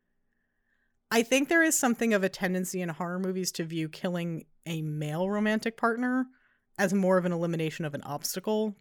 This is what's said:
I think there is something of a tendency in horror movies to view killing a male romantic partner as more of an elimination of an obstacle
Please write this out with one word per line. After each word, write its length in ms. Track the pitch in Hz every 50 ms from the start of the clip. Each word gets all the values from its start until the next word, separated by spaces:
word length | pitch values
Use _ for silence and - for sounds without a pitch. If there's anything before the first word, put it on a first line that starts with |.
| _ _ _ _ _ _ _ _ _ _ _ _ _ _ _ _ _ _ _ _ _ _ -
I 100 | 233 240
think 260 | - 262 269 285 -
there 140 | 339 330 330
is 160 | 320 302 -
something 340 | - 240 233 - 233 233 214
of 120 | 202 190
a 40 | 190
tendency 540 | 190 - 202 185 185 185 185 180 - 185 180
in 60 | 170
horror 320 | 160 - 185 170 175 185
movies 320 | 190 190 185 190 180 175 -
to 120 | - 170
view 240 | 160 165 165 156 156
killing 580 | 156 - - 185 175 175 170 175 165 156 - - _ _ _
a 160 | 165 170 160 156
male 480 | 156 151 151 151 151 151 165 185 190
romantic 460 | 208 208 214 214 214 220 - 233 226
partner 500 | - - 226 226 233 247 247 254 254 254 254 - _ _ _ _ _ _ _ _
as 160 | - 202 185 190
more 260 | 202 185 180 185 185
of 60 | 175
an 60 | 180
elimination 540 | 175 165 170 170 170 165 160 156 151 - 170
of 100 | 151 143
an 80 | - -
obstacle 720 | - 143 143 - - - 185 - - 214 214 220 220 202 -